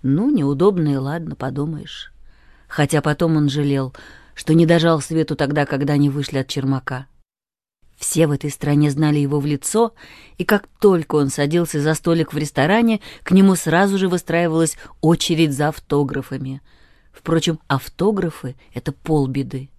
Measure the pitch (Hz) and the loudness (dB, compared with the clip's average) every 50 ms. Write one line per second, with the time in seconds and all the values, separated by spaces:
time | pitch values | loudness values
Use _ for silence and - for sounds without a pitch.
0 | - 131 139 160 220 285 294 214 143 139 143 135 175 208 202 180 156 151 139 135 | 0 0 0 0 0 0 0 0 0 0 0 2 2 2 2 2 0 0 0 -2
1 | 131 139 151 170 165 156 151 - - 135 131 143 143 156 160 147 - - - - | -4 -4 -6 -6 -8 -10 -10 -8 -8 -6 -4 -4 -6 -6 -6 -10 -12 -16 -16 -18
2 | - - - - - - - _ _ - - _ _ _ - - 147 139 160 151 | -18 -20 -20 -20 -20 -20 -20 _ _ -20 -20 _ _ _ -2 -2 0 2 0 0
3 | 139 156 147 - 175 165 160 156 147 143 131 147 143 143 139 139 135 127 - - | 0 0 -2 0 0 0 2 2 0 0 0 0 -2 0 0 -2 -2 -6 -10 -16
4 | - - - - - - - - - - 156 165 170 160 170 165 160 170 165 151 | -20 -20 -20 -20 -20 -20 -20 -12 -2 2 4 4 6 6 4 4 4 2 2 0
5 | 135 - 160 160 156 - 160 - 147 135 147 147 143 - 151 135 147 143 147 143 | -2 -4 -2 -2 -2 -2 -2 -2 -2 -2 0 -2 -2 -2 -2 -4 -2 0 2 2
6 | 143 143 135 147 139 - - 135 131 - - 147 135 135 139 131 - - 135 127 | 2 2 0 -2 -8 -4 -4 -6 -6 -4 -6 -4 -2 -2 -4 -4 -4 -8 -10 -10
7 | 135 _ _ _ _ _ _ _ _ _ _ _ _ _ _ _ _ _ _ _ | -12 _ _ _ _ _ _ _ _ _ _ _ _ _ _ _ _ _ _ _
8 | - - - 156 165 147 143 135 - 147 - - - 143 147 147 151 147 139 147 | -10 -4 2 2 2 2 2 -2 -4 -8 -8 -6 -2 2 2 4 4 2 2 2
9 | 156 151 147 147 143 139 147 147 139 151 147 139 - - - 214 233 220 _ _ | 0 2 2 0 0 0 -2 -2 -2 -2 -4 -4 -6 -2 0 0 0 0 _ _
10 | - - - - - - - - 180 - - 196 - _ _ _ - 202 190 170 | -20 -20 -20 -20 -20 -20 -10 -8 0 0 0 0 0 _ _ _ 4 4 4 4
11 | 160 - - 151 143 135 - - 143 143 160 175 170 - - 151 143 156 160 - | 0 0 0 0 0 0 0 -2 -2 0 0 0 0 0 -2 -2 0 0 -2 -2
12 | - 170 165 170 156 - - 151 151 151 _ - 131 156 196 226 240 226 220 208 | 0 0 0 0 0 -2 -4 -6 -6 -4 _ 0 2 2 4 2 2 2 0 -2
13 | - - - - - - 180 190 190 196 190 175 - 165 151 170 196 202 196 190 | -6 -12 -20 -16 -2 4 6 6 6 6 4 2 0 0 2 2 2 2 2 0
14 | 190 185 175 175 - - 165 170 175 170 160 165 165 156 - - - - - _ | 0 0 -2 -2 -2 -2 0 0 0 2 2 2 0 0 -2 -8 -18 -20 -12 _
15 | - 156 170 - - - 170 156 165 151 139 127 147 151 160 - - _ 143 143 | 2 2 2 2 0 -2 2 2 2 0 0 -2 -2 -4 -4 -6 -8 _ 0 0
16 | 147 135 147 139 135 - 135 135 135 131 135 139 _ _ _ _ _ _ _ _ | 0 0 -4 -8 -8 -8 -10 -10 -10 -10 -12 -12 _ _ _ _ _ _ _ _
17 | _ _ _ - _ 165 165 165 - - 165 156 _ _ 139 131 - - - - | _ _ _ -14 _ -2 -2 0 0 -2 -4 -4 _ _ -4 -4 -4 -8 -8 -2
18 | 175 208 220 196 180 170 - - - 131 131 _ _ _ - 123 - - 143 _ | 0 0 0 0 -2 -4 -6 -8 -12 -12 -12 _ _ _ -14 -10 -10 -10 -10 _
19 | - - 156 151 139 131 131 139 139 127 - 131 135 139 _ | -4 -2 0 0 0 0 -2 -6 -6 -6 -8 -12 -12 -14 _